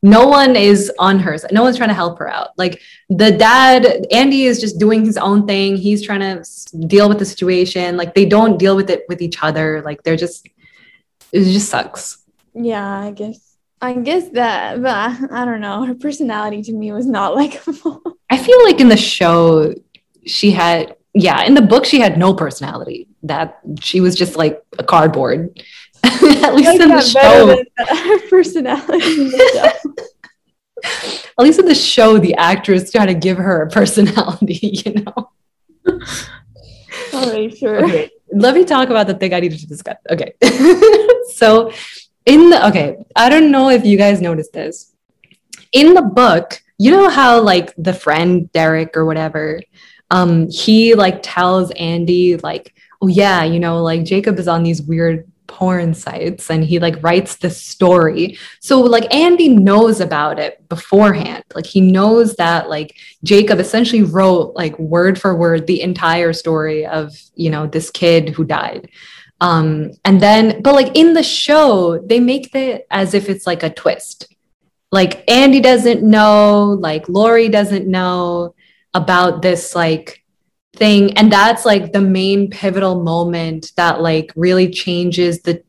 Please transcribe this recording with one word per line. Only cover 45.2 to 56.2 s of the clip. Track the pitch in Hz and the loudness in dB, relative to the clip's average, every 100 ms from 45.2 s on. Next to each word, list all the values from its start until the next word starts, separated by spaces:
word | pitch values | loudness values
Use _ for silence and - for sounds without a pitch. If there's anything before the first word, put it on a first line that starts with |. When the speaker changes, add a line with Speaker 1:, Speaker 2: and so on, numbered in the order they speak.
| _ _ _ - _ | _ _ _ -20 _
Speaker 1:
In | 254 302 | 4 6
the | 359 | 6
book, | 247 185 247 170 170 - _ _ | 4 2 4 2 -2 -16 _ _
you | 208 | 2
know | 370 392 | 4 4
how, | 285 254 233 | 4 4 4
like, | 214 180 175 - | 4 0 -2 -8
the | 165 | -6
friend | 185 - 151 170 180 175 | -4 -2 -2 0 -2 -2
Derek | 170 160 160 160 160 | 0 0 0 -4 -4
or | 160 | -2
whatever, | 156 160 156 156 160 - _ _ _ _ | -2 -6 -8 -8 -10 -14 _ _ _ _
um, | 180 175 170 165 | 0 2 0 0
he, | - - 220 226 | -4 2 4 4
like, | 226 190 190 | 4 2 -2
tells | - - 180 185 180 | -8 -4 0 0 -2
Andy, | - 165 170 170 180 180 170 | -6 -6 -6 -2 0 0 -2
like, | - - - _ _ _ | -6 -12 -14 _ _ _
"Oh | 190 | -2
yeah, | 180 202 185 | 2 2 2
you | 160 170 | 0 -2
know, | 170 170 | -2 -2
like, | 165 165 | -2 -4
Jacob | 165 196 202 190 | -2 -2 -2 -4
is | 175 | -2
on | 165 | -2
these | 165 165 | -2 -4
weird | 147 165 165 160 165 _ _ | -4 -4 -2 -4 -10 _ _
porn | - 185 185 170 | -6 -4 -2 -4
sites | 160 - - | -6 -8 -10